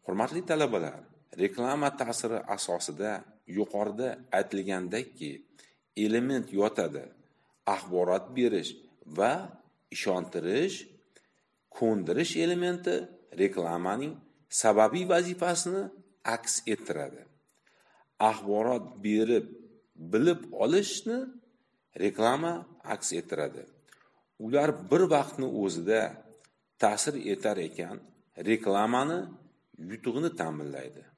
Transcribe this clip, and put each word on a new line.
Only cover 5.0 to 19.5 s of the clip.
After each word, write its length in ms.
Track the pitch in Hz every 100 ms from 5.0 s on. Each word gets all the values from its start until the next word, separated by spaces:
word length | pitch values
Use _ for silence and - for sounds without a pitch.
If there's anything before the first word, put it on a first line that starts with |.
| 127 - 78 69 - _ - _ _ -
element 500 | 107 113 127 131 -
yotadi. 560 | 98 107 110 82 71 64 - _ _ _ _ -
Axborot 580 | 98 90 90 90 95 113
berish 400 | 127 120 98 78 - - _
va 280 | - 78 110 165 185 - _ _ _
ishontirish, 840 | - 107 90 - 87 85 113 190 - - - _ _ _ _ _ _ _
ko'ndirish 600 | - 113 104 85 92 170 160
elementi 580 | 165 175 180 180 175 175 - - _
reklamaning 840 | - 98 95 85 85 90 110 147 160 - _ _
sababiy 520 | - 113 107 107 160 180
vazifasini 760 | 175 180 180 175 175 175 190 196 - _ _
aks 320 | - 117 - -
ettiradi. 600 | - 107 - 76 69 62 - _ _ _ _ _ _ _ _ _
Axborot 680 | 110 104 101 104 113 123 101 101
berib, 480 | 104 107 113 117 113